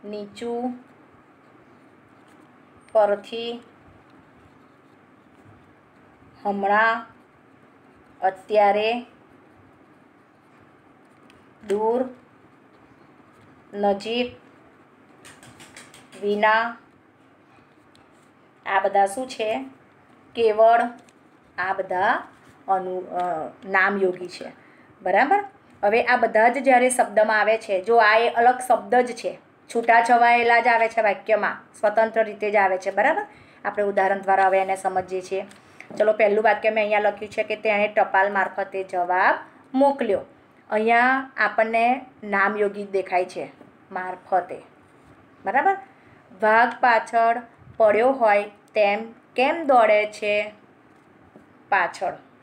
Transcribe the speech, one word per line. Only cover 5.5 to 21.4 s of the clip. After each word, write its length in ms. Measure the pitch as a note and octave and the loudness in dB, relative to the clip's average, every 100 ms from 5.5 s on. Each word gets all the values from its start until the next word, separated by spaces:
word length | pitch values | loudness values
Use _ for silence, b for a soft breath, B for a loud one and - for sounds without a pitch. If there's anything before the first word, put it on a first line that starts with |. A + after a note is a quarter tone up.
| - _ _ _ _ _ _ - _ | -20 _ _ _ _ _ _ -20 _
હમણાં, 640 | G#3 G3+ G3 G#3 A3+ A#3 A#3 - _ _ _ _ _ _ _ _ _ _ | -8 -4 0 2 2 -2 -8 -20 _ _ _ _ _ _ _ _ _ _
અત્યારે, 840 | F#3 F#3+ - G#3+ G#3 G#3 G#3+ A#3+ B3 - _ - _ - - _ _ _ _ _ _ _ _ _ - _ _ _ _ _ - _ _ _ G#3 | -4 -4 -2 2 4 2 -2 -4 -8 -20 _ -20 _ -20 -20 _ _ _ _ _ _ _ _ _ -20 _ _ _ _ _ -20 _ _ _ -6
દૂર, 360 | G3+ A3 A#3+ B3+ - _ _ _ _ _ _ _ _ - _ _ _ - _ _ | -2 0 -2 -4 -10 _ _ _ _ _ _ _ _ -20 _ _ _ -20 _ _
નજીક, 600 | G3+ G3+ G3 G#3+ A#3+ B3 - - - - _ _ _ _ _ - - - - - - - - - F#3+ | -4 -2 -2 -6 -6 -6 -10 -20 -20 -20 _ _ _ _ _ -20 -20 -20 -20 -20 -20 -20 -20 -20 -8
વિના. 540 | G3+ G#3 G#3+ A3 A#3 - _ _ _ _ _ _ _ _ _ _ _ _ _ _ _ _ _ _ - | -4 0 2 2 -2 -10 _ _ _ _ _ _ _ _ _ _ _ _ _ _ _ _ _ _ -4
આ 140 | G3 | -2
બધા 260 | F#3+ G3 G3 | 0 2 0
શું 220 | C4 B3+ | 0 -10
છે? 360 | - G#3+ A#3 C4+ - _ _ _ _ _ | -6 -6 -6 -8 -18 _ _ _ _ _
કેવળ. 460 | - A3+ G#3+ A3 A#3 A#3+ - _ _ _ _ | -2 0 4 6 6 0 -6 _ _ _ _